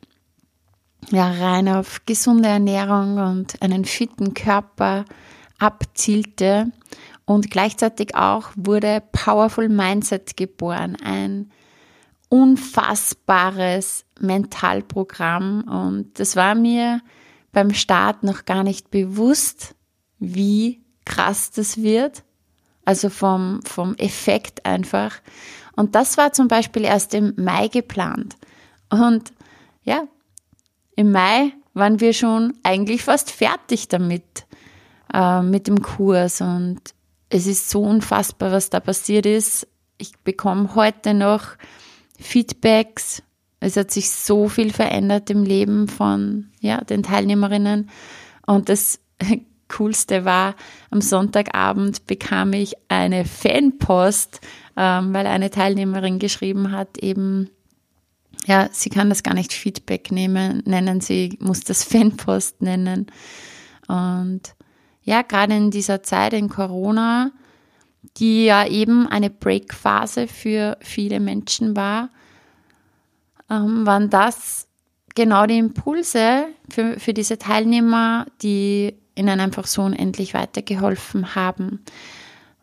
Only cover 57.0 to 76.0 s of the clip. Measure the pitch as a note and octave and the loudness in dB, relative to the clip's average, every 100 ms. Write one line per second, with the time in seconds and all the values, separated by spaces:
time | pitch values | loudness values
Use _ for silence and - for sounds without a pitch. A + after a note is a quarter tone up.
57 | F#3+ F#3+ F#3+ G3 F#3+ _ _ _ _ _ | -4 -2 -2 -2 -4 _ _ _ _ _
58 | _ _ _ - - F#3+ F#3+ - - G3 | _ _ _ -4 4 4 4 -2 -2 2
59 | G3+ G3 - F#3 F3+ - G3+ F#3+ - F#3+ | 2 2 0 -2 -2 -6 -6 -8 -6 -6
60 | - F#3 F#3+ F#3+ F#3+ - G3+ F#3 F#3+ F#3 | -4 -2 0 0 0 -2 0 0 0 0
61 | F#3 F#3 F3+ G3 F#3+ F3 - - - A3+ | -2 -2 -2 -4 -4 -2 -2 -4 2 4
62 | A3 G#3+ - F#3+ - - F#3 F#3 F#3 F#3 | 4 2 -2 -2 -2 -4 -2 -2 -2 -4
63 | G3+ - - - - - - _ - F3+ | -6 -12 -20 -20 -20 -20 -20 _ -6 -2
64 | F3+ F3+ F#3 F#3 - - _ _ _ _ | -2 -2 -4 -6 -10 -20 _ _ _ _
65 | - A3+ A#3+ G3+ G#3 G#3+ G#3 G3+ G3+ G3 | -2 0 2 2 2 2 2 0 -2 -4
66 | - F#3+ - A3 G3+ G#3 F#3+ F#3 G3 A3 | -2 0 0 0 -2 -4 -6 -4 -2 0
67 | A#3 A#3 C4 C4+ _ _ _ _ _ _ | 2 0 -2 -6 _ _ _ _ _ _
68 | - - A3+ A3 A3 G3+ G3+ G#3 A3 A#3+ | -16 -2 2 4 6 4 4 0 4 4
69 | A#3+ G#3 G3+ G3+ G3+ G3 - - G3+ G3+ | 4 0 -2 -2 -2 -2 -4 -6 -2 0
70 | A3 - A#3 - A3 G#3+ G#3 - - - | -2 -4 -6 -6 -4 -2 -2 -6 -10 -6
71 | G3+ G3+ G3+ G3+ G3+ - A3+ G3+ G3 G#3+ | -4 -2 -2 -4 -4 -2 -2 -2 -2 -4
72 | B3+ _ _ _ _ _ _ _ _ _ | -6 _ _ _ _ _ _ _ _ _
73 | _ _ _ _ - G#3+ G#3 A3+ G#3 G3+ | _ _ _ _ -6 -2 0 2 2 2
74 | G#3 G3 A3 - - - - _ _ _ | 4 4 2 0 -10 -12 -14 _ _ _
75 | - - A3+ G3+ G#3+ A3+ A3+ - - D#4+ | -6 0 4 4 4 4 0 -2 -4 -4